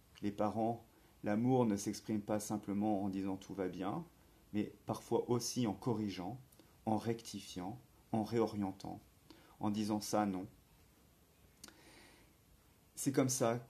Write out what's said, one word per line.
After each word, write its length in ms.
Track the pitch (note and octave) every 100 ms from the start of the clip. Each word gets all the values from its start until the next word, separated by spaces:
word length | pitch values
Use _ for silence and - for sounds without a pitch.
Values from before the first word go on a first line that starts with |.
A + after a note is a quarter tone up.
| - -
les 100 | G#2
parents, 540 | G2+ - A2 A2 A2 - - - -
l'amour 420 | G#2 G#2+ B2 C3 A#2
ne 100 | G2+
s'exprime 460 | - G2+ - G#2+
pas 180 | G2+ G#2+
simplement 640 | G#2 G#2 G#2 G2+ G#2+ G2+
en 60 | G2+
disant « 260 | G2 G2 F#2+
tout 160 | -
va 160 | F#2 F#2
bien », 340 | F2 F#2 D3+ E3+ - - - -
mais 180 | G#2 - - -
parfois 420 | A2 - A#2 -
aussi 380 | A#2+ A#2+ - A#2
en 80 |
corrigeant, 640 | F#2+ - G#2+ G#2+ F#2 F2+ B2+ - - - - -
en 100 | G#2+
rectifiant, 800 | G#2 A2+ - G2+ - F#2 F2+ B2+ - - -
en 120 | A2+
réorientant, 760 | G#2+ A#2 G#2+ G#2 G2 F#2+ F2+ F#2 - - - - - -
en 100 | G#2
disant « 300 | G#2 G#2+ G#2+
ça, 260 | - G#2+ G#2
non ». 200 | F#2 G#2 - - - - - - - - - - - - - - - - - - - - - - - -
C'est 180 | - C#3+
comme 160 | C3+ B2+
ça 380 | - A#2 A#2+